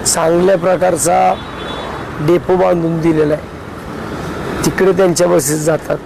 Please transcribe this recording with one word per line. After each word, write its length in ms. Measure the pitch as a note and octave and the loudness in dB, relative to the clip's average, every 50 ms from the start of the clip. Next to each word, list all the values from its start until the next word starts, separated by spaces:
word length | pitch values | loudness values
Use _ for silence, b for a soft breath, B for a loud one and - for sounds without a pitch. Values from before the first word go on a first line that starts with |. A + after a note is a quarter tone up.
| - | -2
चांगल्या 520 | - - E3+ E3 D#3+ E3+ F3 F3+ F#3+ G3 F3 | -2 -2 0 2 2 4 4 4 4 2 2
प्रकारचा 760 | E3 F#3 F3+ D#3 F3+ F3+ F#3 D#3 - E3 F3+ F#3 F#3 F#3 F#3+ - - - - - - - - - - - - - - - - - D3 | 2 0 2 2 2 0 0 0 0 2 2 4 4 2 0 -2 -6 -12 -12 -10 -10 -10 -10 -10 -10 -10 -10 -10 -10 -10 -8 -2 2
डेपो 280 | D#3 F3 E3+ - - F#3 | 2 2 2 2 2 2
बांधून 440 | F3+ F#3 F#3 F3+ F3 E3 E3 E3 E3 | 2 4 2 2 2 2 0 -2 2
दिलेला 340 | D#3+ E3 D#3+ D#3 D3+ D3 D3+ | 2 2 4 4 4 2 2
आहे, 80 | - - - - - - - - - - - - - - - - - - - - - - - - - - | -2 -4 -12 -14 -14 -14 -14 -14 -12 -12 -12 -10 -10 -10 -8 -8 -8 -8 -8 -8 -6 -6 -6 -4 -2 -2
तिकडे 280 | E3 - - F#3+ F#3+ | -2 0 2 2 2
त्यांच्या 340 | F#3 F3+ F#3+ F3+ E3 - F3 F3 | 4 4 2 2 4 2 2 4
बसेस 360 | F3 E3+ C3 C#3 D3+ D#3 D3+ | 2 2 2 0 -2 0 0
जातात. 320 | D#3+ D#3 C#3+ - - D3 C#3 C#3+ | 0 0 -2 -2 -4 -6 -6 -6